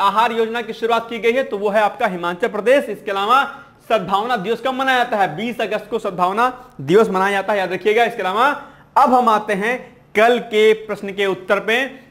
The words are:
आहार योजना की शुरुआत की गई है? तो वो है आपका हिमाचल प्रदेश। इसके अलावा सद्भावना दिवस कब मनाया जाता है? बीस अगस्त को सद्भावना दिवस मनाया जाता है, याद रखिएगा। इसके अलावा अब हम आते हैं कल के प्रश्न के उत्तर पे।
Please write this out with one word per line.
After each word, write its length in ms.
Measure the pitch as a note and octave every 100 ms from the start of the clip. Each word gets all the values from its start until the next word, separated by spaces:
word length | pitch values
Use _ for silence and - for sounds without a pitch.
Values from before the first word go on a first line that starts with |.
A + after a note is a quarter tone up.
आहार 300 | G3 G#3 A#3
योजना 300 | A3+ A3+ A#3
की 120 | A3+
शुरुआत 360 | A3 A3+ A3+ A3+
की 100 | A#3
गई 140 | A3+
है? 100 | B3+
तो 140 | C4 G3+
वो 120 | G#3
है 120 | G#3+
आपका 260 | G3+ - A3+
हिमाचल 400 | F3+ F3 F3 A#3
प्रदेश। 420 | G#3 G3+ C#4 F#3+
इसके 220 | F#3+ G#3
अलावा 320 | G3 G#3 C4 C4 - - _ -
सद्भावना 480 | A3+ - G3+ A#3 A#3+
दिवस 240 | F#3+ A3+
कब 120 | C4
मनाया 240 | B3+ C4 B3+
जाता 200 | A#3+ G#3+
है? 180 | F3+ D3+
बीस 260 | A#3+ A#3
अगस्त 260 | G#3+ G#3 -
को 100 | A3
सद्भावना 520 | G#3 F3 F3+ G3+ B3+ B3+ - -
दिवस 280 | C3+ G3 F#3+
मनाया 220 | F#3 G3
जाता 220 | G3+ G3
है, 60 | G#3
याद 140 | F3+
रखिएगा। 300 | F#3 G#3+ A3
इसके 180 | A3+ -
अलावा 280 | F#3 G#3 C4+ C#4 - - _ -
अब 160 | C4
हम 160 | B3 A3+
आते 240 | G3+ G3+ G3
हैं 240 | A3 B3 - - _ G#3
कल 240 | A#3 A#3+
के 300 | - G#3+ A3 G#3+
प्रश्न 380 | - G3+ G3+
के 120 | G3 G3
उत्तर 320 | F#3 - G3
पे। 480 | G#3 A#3+ C4+ - -